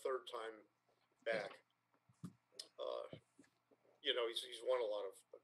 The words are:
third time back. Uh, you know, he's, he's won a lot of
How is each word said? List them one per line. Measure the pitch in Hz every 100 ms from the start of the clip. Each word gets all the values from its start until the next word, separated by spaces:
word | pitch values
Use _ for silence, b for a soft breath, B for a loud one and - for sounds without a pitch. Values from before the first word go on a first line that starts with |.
third | 139 127 -
time | 120 110 110 - _ _ _ _ _
back. | - 110 98 - _ _ _ _ _ - - - _ - - -
Uh, | - 60 - - _ - - _ _ - _ -
you | 143
know, | 123 117
he's, | -
he's | 127 117
won | 120 127
a | 107
lot | 104
of | 98 - - -